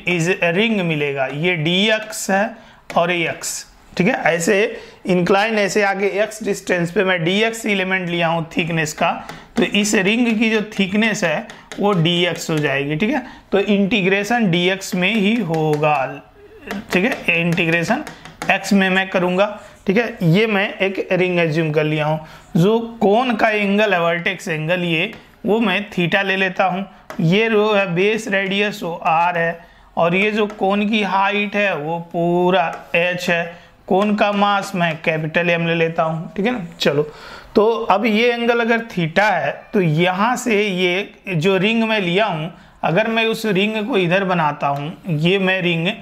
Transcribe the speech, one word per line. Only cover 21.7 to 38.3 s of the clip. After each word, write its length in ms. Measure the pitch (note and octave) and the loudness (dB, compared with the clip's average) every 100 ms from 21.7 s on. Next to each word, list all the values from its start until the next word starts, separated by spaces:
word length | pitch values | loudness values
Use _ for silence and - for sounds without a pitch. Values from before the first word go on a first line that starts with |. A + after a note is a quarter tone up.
कर 120 | D3+ | 0
लिया 220 | D3+ D3+ D3+ | 0 0 -2
हूँ। 140 | D#3 - - - E3+ | -2 -6 -18 -4 2
जो 220 | F#3+ A3+ A3+ - | 4 2 -2 0
कोन 340 | G3 G#3+ B3+ G#3+ | 2 4 2 2
का 120 | A3+ | 2
angle 460 | G#3+ G3+ G3+ G#3+ | 2 2 2 2
है, 60 | F3+ | 2
vertex 480 | E3+ E3+ F3 F#3 G3 | 2 0 -2 -4 -4
angle, 320 | D#3 D#3 F3+ | -4 -2 -2
ये 320 | F3 D#3+ F#3 - - - - | 0 0 -2 -6 -20 -8 -2
वो 140 | A3 | 0
मैं 300 | A3 F#3 G3+ | 2 0 -2
theta 320 | - E3+ G3 | -2 0 0
ले 140 | G3 F#3+ | 0 0
लेता 280 | F#3+ F3+ | 0 0
हूँ। 220 | F#3 F3+ G3+ - - - | -2 -2 -6 -12 -14 -2
ये 300 | E3 G3 A3+ | 2 2 4
जो 220 | G#3+ G#3+ | 2 2
है 200 | G#3 F#3+ | 2 0
base 340 | E3+ G3+ A3 A3 | 0 0 0 0
radius 540 | G3 F#3+ G3 G#3 - | -2 0 0 -2 -4
वो 120 | F3 E3+ | -8 -4
आर 340 | F3+ D#3+ F3 F3 | 0 2 2 0
है, 340 | E3 E3+ - - - - | -2 -4 -12 -20 -10 -2
और 180 | E3+ | 0
ये 160 | F#3 G#3+ | 2 0
जो 160 | G#3+ G#3 | 0 -2
कोन 420 | G#3 F#3+ G3+ G#3 | -2 -2 0 0
की 140 | A3 | 0
हाइट 540 | F#3+ G3 G3 G#3 G#3 G3+ | 0 0 0 0 -2 0
है 180 | G3+ D#3+ | 0 -2
वो 220 | D3 E3+ | -4 -6
पूरा 840 | E3 F3 E3+ F3 F3+ F#3 E3 D#3 - | -6 -2 0 2 4 2 0 -4 -4
एच 340 | E3+ F3+ F3 F#3 | 0 0 -2 -2
है। 300 | E3+ E3+ - - - - | -2 -2 -10 -20 -16 0
कोन 280 | F#3+ G#3 G#3 | 2 2 2
का 140 | G#3 | 2
मास 400 | G3+ G3+ G3+ F#3+ | 2 2 2 -2
मैं 220 | F#3 E3+ D#3+ | -2 -2 -2
कैपिटल 480 | - D#3+ D#3 F3 E3+ | -2 -2 -2 0 0
एम 160 | E3+ E3 | 0 0
ले 80 | |
लेता 280 | E3+ E3 E3 | 0 0 0
हूँ, 300 | D#3+ D#3+ F#3 - | -2 -4 -6 -4
ठीक 100 | G#3 | -4
है 60 | |
ना? 140 | B3 E3+ - | -4 -8 -4
चलो, 220 | E3 D3 D3+ - - - - | 0 0 -2 -6 -20 -20 -4
तो 120 | - G#3+ A3+ A3+ | 2 2 2 2
अब 160 | G3 A3+ | 2 2
ये 260 | G#3+ A#3+ | 2 2